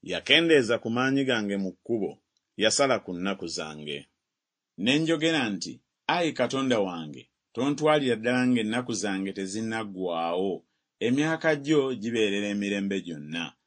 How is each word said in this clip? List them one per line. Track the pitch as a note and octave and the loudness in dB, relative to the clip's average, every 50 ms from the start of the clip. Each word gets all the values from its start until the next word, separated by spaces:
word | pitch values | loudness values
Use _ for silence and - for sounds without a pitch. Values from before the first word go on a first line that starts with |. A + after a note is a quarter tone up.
| - | -8
Yakendeeza | - F2+ E2+ - - C#3 D#3 E3+ E3 D#3+ C#3+ A#2+ G#2+ A#2 A2 | -6 -6 -6 2 4 4 4 6 6 6 6 6 4 0 -2
ku | - A#2 | 0 -2
maanyi | A2+ B2 B2+ C3 C3+ C#3 C#3 | -2 0 0 2 2 0 2
gange | C3 B2 A2+ G#2 G2+ G2+ | 0 0 0 0 -2 -2
mu | G2 G2 F#2 - | -2 -2 -4 -6
kkubo, | _ _ - A#2 A2+ F#2+ D#2 - _ _ _ _ _ _ _ _ | _ _ -4 -2 -2 -2 -4 -6 _ _ _ _ _ _ _ _
yasala | - G#2 A2 G#2 - C#3+ C3+ B2+ G2+ | 2 2 2 4 4 4 4 2 0
ku | - - F2+ | 0 -6 -8
nnaku | F2 F2+ G2 G2 - - | -4 -4 -4 -4 -4 -6
zange. | E2+ D#2+ E2+ D#2+ D#2 D2+ D2+ D2+ D2 C#2+ C#2+ D2 _ _ _ _ _ _ _ _ _ _ _ _ _ _ | -8 -8 -8 -8 -8 -10 -10 -10 -10 -10 -10 -12 _ _ _ _ _ _ _ _ _ _ _ _ _ _
Ne | - F#2 A#2 C3+ D3+ | -2 0 2 2 2
njogera | D#3+ D#3 E3 D#3 D3+ E3 D#3+ D3+ B2+ A2 | 2 2 0 2 2 2 2 2 0 0
nti, | G2+ E2+ - F#2 C2 - _ _ _ _ _ - | -2 -6 -8 -10 -12 -14 _ _ _ _ _ -2
"Ayi | D3+ F3 F3 D#3 C3 | 0 0 0 -2 0
Katonda | - B2+ A#2 - C3+ C3+ C3 B2 A2 | 0 0 0 0 -2 0 2 2 2
wange, | G2+ F#2+ F2 E2 D#2+ D2+ C#2 B1 - _ _ _ _ _ _ | 2 0 -4 -8 -10 -12 -12 -16 -18 _ _ _ _ _ _
tontwalira | A#2 B2+ C#3+ D3 C3 D3+ D3+ D3+ D3+ C#3 B2+ A#2 | -2 -2 -2 0 2 4 4 4 4 4 2 0
ddala | A2 A2 B2 B2 B2+ B2+ | 0 0 0 2 2 4
ng'ennaku | B2+ B2+ A#2+ G#2+ G#2+ A2 B2 B2 - A#2 | 4 2 2 2 0 -2 -2 -2 -4 -4
zange | G2 F#2+ G#2 F#2+ F#2+ G2 F#2+ F#2+ | -4 -2 -2 -2 -2 -4 -4 -4
tezinnaggwaawo, | G2 F#2+ F#2+ F#2+ A2 A2+ A2+ A2 A2+ A2 G#2 G2 F#2 F#2 F2+ E2+ E2 E2 E2+ E2+ F2+ F#2+ G2 F2 - _ _ _ _ _ _ _ _ | -6 -6 -6 -4 -6 -4 -4 -4 -6 -6 -8 -8 -6 -4 -4 -2 -2 -2 0 0 0 0 -2 -2 -4 _ _ _ _ _ _ _ _
emyaka | - A#2 B2 C#3 D3+ D#3+ D#3+ D#3+ - D#3+ D#3 | 0 0 2 2 2 0 0 0 2 2 2
gyo | C#3+ C#3 C#3+ D#3 D3+ C3+ C3+ B2+ | 2 2 2 4 4 4 2 -2
gibeerera | G#2 G2+ A#2 A#2 A#2 G#2+ G#2 G2 G2+ G#2 | -4 -4 -2 2 2 2 4 2 0 0
emirembe | G#2 G2+ G#2 G2+ G2+ G2+ G2+ G2 G2 G2 F#2+ | -2 -2 -2 -2 0 0 0 0 0 -2 -2
gyonna. | E2+ E2+ D#2+ D2+ D2 D2+ D#2 E2+ E2 C#2 - _ _ | -4 -6 -10 -10 -10 -8 -6 -6 -6 -8 -12 _ _